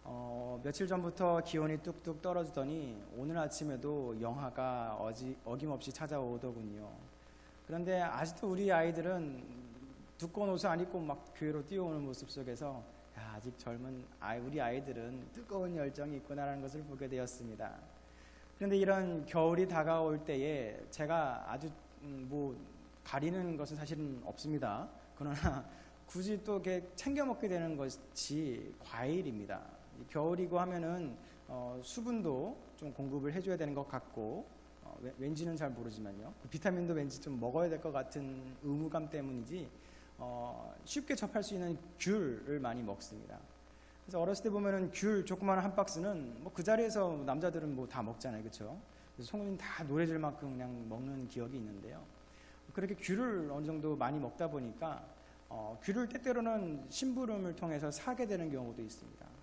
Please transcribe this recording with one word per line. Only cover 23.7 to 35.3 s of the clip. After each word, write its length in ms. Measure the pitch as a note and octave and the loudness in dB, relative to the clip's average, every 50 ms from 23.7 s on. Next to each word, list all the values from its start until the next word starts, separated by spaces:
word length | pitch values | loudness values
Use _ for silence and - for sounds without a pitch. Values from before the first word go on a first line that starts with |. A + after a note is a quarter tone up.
| D3+ | -4
사실은 460 | D3+ D3+ D3+ E3 D3+ D3+ C#3+ C3+ B2 - | -6 -4 -4 -2 -2 -2 -2 -2 -4 -6
없습니다. 640 | - - - - D3 D3+ C#3+ C3 A2+ G2+ A#2 E3+ A#3 - - - - - | -8 -8 -4 -2 0 0 2 2 2 0 0 -4 -6 -10 -14 -18 -18 -10
그러나 200 | - C#3+ D3 C#3+ | -6 -2 -2 0
<laughs> 320 | D3 D#3 F3 C3+ C3+ - - - - - - - - - | 4 4 4 2 2 -4 -8 -14 -16 -18 -18 -20 -20 -18
굳이 340 | - - F3 F#3 G3+ G#3+ G3 - | -8 -6 -4 0 0 0 -2 0
또 100 | G#3+ G#3 | 0 0
이렇게 320 | F#3+ F#3+ F#3 F#3 F3+ F3 F3+ - | 0 2 2 0 0 -2 -4 -10
챙겨 300 | - - C4+ C#4 C#4+ C#4+ | -4 -2 0 2 2 2
먹게 220 | C4 A#3+ - - | 2 2 0 2
되는 280 | G3+ F#3 F3 E3+ E3 D#3 | 2 2 2 2 0 0
것이 1000 | C#3 C#3 C3+ B2+ - - - - - - - C#3 D3+ D#3+ C#3+ A#2+ A2+ G#2+ G#2+ G#2 - | 0 0 -2 -2 -6 -12 -10 -6 -6 -4 0 0 0 2 0 0 -2 -4 -8 -10 -12
과일입니다. 800 | - - - A#2 B2 C3+ D#3+ F#3 F3+ D3 A2+ G#2 G2+ F#2+ G2 F#2+ - - - - - - - - | -12 -6 -2 0 2 4 4 2 2 0 -2 -2 -2 -2 -4 -4 -4 -10 -14 -16 -16 -16 -14 -14
이 60 | B2 | -14
겨울이고 520 | - - D3+ D3 E3 F3 F3 F#3 E3 F3 F3 | -4 0 2 4 4 4 4 2 4 4 4
하면은, 580 | F3+ F3+ F3+ F3 E3 D#3+ F3 F3+ F3 C#3 A2+ - - - - - - | 4 4 2 0 0 0 0 0 -2 -4 -4 -8 -12 -16 -18 -18 -12
어, 320 | - B2+ B2+ B2 B2 B2 B2+ B2 | -8 -6 -4 -4 -4 -6 -6 -8
수분도 760 | - - A#3+ A3+ A#3+ A#3+ A3+ F#3+ E3 C3+ B2+ D3 G3+ C#4 - - - - | -6 -6 -4 0 0 0 2 2 2 2 2 0 -2 -4 -8 -12 -18 -14
좀 160 | - D#3+ D3 C3 | -10 -8 -8 -4
공급을 400 | - C#3 C3+ C3+ C#3+ C3+ D3 D3+ | -4 -2 0 0 0 0 2 0
해줘야 240 | F#3+ F3 F#3+ F#3 | 0 0 2 2
되는 160 | D#3+ D#3+ D3 C#3+ | 2 2 0 0
것 140 | C#3 C#3 | -2 -2
같고, 580 | - - B2+ - - - A#2+ A2 G#2+ B2+ F#3+ C#4+ - - - - - - - - | -2 -4 -6 -6 -4 -4 -4 -2 -2 -2 -4 -6 -10 -14 -18 -20 -20 -20 -16 -14
어, 140 | - - - | -12 -12 -8
왜-, 120 | A#2+ B2+ - | -8 -8 -6
왠지는 380 | - C3 C#3+ | -4 -2 -2